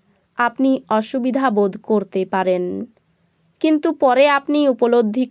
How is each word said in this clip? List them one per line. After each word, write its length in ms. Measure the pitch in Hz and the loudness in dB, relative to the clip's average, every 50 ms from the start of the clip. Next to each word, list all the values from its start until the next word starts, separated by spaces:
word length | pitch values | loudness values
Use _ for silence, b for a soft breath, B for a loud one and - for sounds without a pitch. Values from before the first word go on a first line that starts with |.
| _ _ _ _ _ _ _ - | _ _ _ _ _ _ _ -2
আপনি 320 | 240 233 233 - 262 269 262 - - - | -2 -2 -2 0 0 0 0 0 -2 -2
অসুবিধা 560 | 220 214 214 - - 262 240 254 220 269 269 254 | -2 -2 -2 -2 -6 -4 -4 -2 -2 0 0 0
বোধ 220 | 208 208 202 196 190 208 - | 2 2 0 0 -2 -6 -4
করতে 400 | - 220 208 190 - - 190 185 185 | -2 -2 -2 -2 -2 -4 -6 -4 -2
পারেন, 340 | - 190 185 185 185 180 180 180 190 196 233 - _ _ _ _ _ _ _ _ _ _ _ _ _ _ | -2 -2 0 0 0 -2 -2 -4 -6 -8 -10 -12 _ _ _ _ _ _ _ _ _ _ _ _ _ _
কিন্তু 280 | - 320 311 294 302 330 302 | 0 0 0 0 0 -2 -2
পরে 300 | - 294 254 247 262 285 294 | 0 2 2 4 4 4 4
আপনি 300 | 285 277 277 - 294 294 294 269 | 2 0 -2 -2 -2 0 0 0
উপলব্ধি 580 | 247 214 240 233 233 240 226 208 214 254 254 254 | 0 0 0 2 2 2 0 0 0 -2 -4 -4